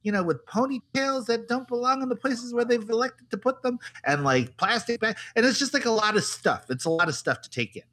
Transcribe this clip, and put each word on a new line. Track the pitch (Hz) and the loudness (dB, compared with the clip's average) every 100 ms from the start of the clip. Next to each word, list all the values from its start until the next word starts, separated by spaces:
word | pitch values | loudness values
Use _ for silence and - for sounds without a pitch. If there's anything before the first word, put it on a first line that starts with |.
you | 208 | -2
know, | 202 | -2
with | 170 151 - | 0 -2 -2
ponytails | 208 269 262 _ 269 269 269 220 | -2 -2 -4 _ -2 -2 -2 -2
that | 233 226 | -4 -2
don't | 247 254 | -4 -2
belong | 240 247 269 | -2 0 0
in | 254 | -2
the | 226 | -2
places | 269 240 247 | -2 -2 -2
where | 240 240 | -2 2
they've | 240 214 | 2 2
elected | 226 254 - _ | -2 -2 -6 _
to | 208 | -2
put | 254 262 | -2 0
them, | 254 247 - - | -4 -4 -10 -6
and, | - 147 | 0 2
like, | 139 127 123 - | 4 2 2 -2
plastic | 190 233 - 233 | 0 0 0 -2
bag. | 220 208 - 233 | -2 -4 -2 2
And | 247 | 4
it's | 220 | 2
just, | 277 | 0
like, | 277 240 | 0 2
a | |
lot | 220 214 214 | 2 4 2
of | |
stuff. | - - 180 117 - | 0 -2 0 0 -4
It's | 127 165 | -4 0
a | |
lot | 165 170 | 2 0
of | 131 | 0
stuff | - 123 | -2 -2
to | - | -4
take | - 113 - | -6 -6 -8
in. | _ | _